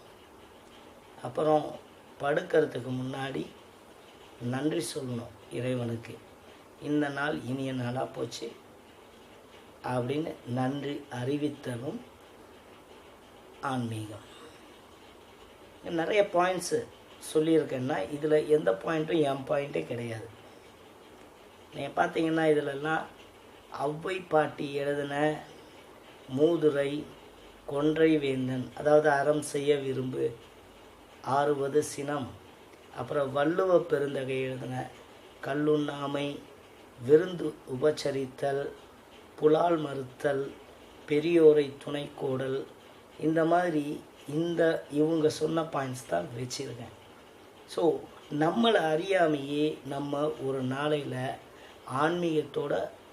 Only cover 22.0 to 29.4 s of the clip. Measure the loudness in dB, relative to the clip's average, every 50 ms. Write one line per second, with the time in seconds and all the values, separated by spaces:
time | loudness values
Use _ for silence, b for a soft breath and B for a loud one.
22 | 0 0 0 0 0 0 2 2 4 4 4 4 2 -2 -4 -4 -4 -2 -2 -2
23 | -4 -6 -12 -20 -20 -20 -20 -20 -20 -20 -20 -20 -18 -12 -8 -4 -4 -4 -4 -4
24 | -6 -6 -6 -6 -2 0 2 2 2 2 -2 -6 -8 -6 -4 -4 -2 -2 -2 -2
25 | -4 -4 -2 0 0 0 0 -2 -8 -14 -18 -20 -20 -20 -20 -20 -20 -20 -20 -20
26 | -20 -20 -20 -20 -12 -6 2 4 4 4 4 4 4 2 4 2 0 -2 -2 -6
27 | -8 -10 -14 -20 -20 -20 -20 -20 -20 -20 -20 -16 -10 -6 -4 0 0 2 4 6
28 | 6 6 6 4 2 0 0 0 -2 -2 -2 -4 -6 -6 -8 -2 4 6 6 8
29 | 8 6 4 4 4 4 2 2